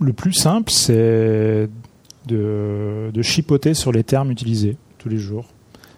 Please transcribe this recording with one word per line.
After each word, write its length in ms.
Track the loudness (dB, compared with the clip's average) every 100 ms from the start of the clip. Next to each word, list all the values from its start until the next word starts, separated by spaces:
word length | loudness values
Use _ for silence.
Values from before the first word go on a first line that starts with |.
le 120 | -2
plus 180 | 0 -2
simple, 400 | 0 2 0 0
c'est 960 | 0 2 4 4 4 2 2 2 2 -2 -6 -20 _ -20 -18 -4
de, 840 | -2 -2 -2 -4 -4 -4 -6 -6
de 100 | -4
chipoter 520 | -2 -2 2 2 2
sur 180 | 0 2
les 120 | 0
termes 260 | 2 0 0
utilisés 480 | -2 -2 0 0 -2 _ -16
tous 140 | -8
les 80 | -6
jours. 300 | -6 -8 -10 _ _ -20 -20